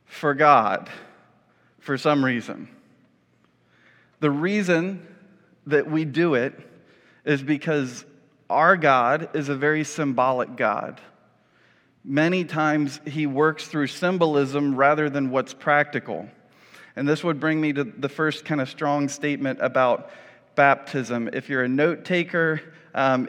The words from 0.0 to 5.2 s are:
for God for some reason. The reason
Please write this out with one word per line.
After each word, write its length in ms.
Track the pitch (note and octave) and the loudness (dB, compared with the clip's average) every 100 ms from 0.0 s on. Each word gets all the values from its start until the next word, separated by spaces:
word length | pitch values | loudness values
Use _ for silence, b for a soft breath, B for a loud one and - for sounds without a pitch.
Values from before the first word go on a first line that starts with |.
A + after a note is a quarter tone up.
| _ | _
for 280 | - D3+ | -6 -4
God 540 | C#3 D3+ C3+ G#2+ F#2+ - B B B B B B B B B | 4 6 6 4 -2 -6 B B B B B B B B B
for 180 | - C3+ | -6 -2
some 260 | D#3 D3 | 2 2
reason. 440 | C3 A#2+ - - - - _ _ _ _ _ _ _ _ b b b b b b | 2 0 -4 -12 -16 -20 _ _ _ _ _ _ _ _ b b b b b b
The 100 | D3+ | 0
reason 760 | C#3+ F3 G#3 F3+ E3+ F3+ F#3+ - - | 0 0 0 2 2 0 -6 -14 -20